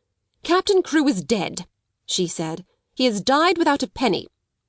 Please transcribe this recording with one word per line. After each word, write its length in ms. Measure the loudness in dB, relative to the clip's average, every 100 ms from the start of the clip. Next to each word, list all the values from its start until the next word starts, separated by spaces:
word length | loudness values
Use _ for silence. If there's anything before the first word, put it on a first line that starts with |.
| _ _ _ _
Captain 400 | -2 0 2 0
Crewe 240 | 2 2 2
is 160 | 0
dead, 420 | 0 -2 -2 -8 -14 _ _ _ -8
she 220 | -4 -2
said. 380 | -4 -6 -8 -12 _ _
He 120 | -2 0
has 160 | 0
died 360 | 0 2 2 2
without 240 | 2 0
a 60 | -2
penny. 400 | -2 0 0 -4 _ _ _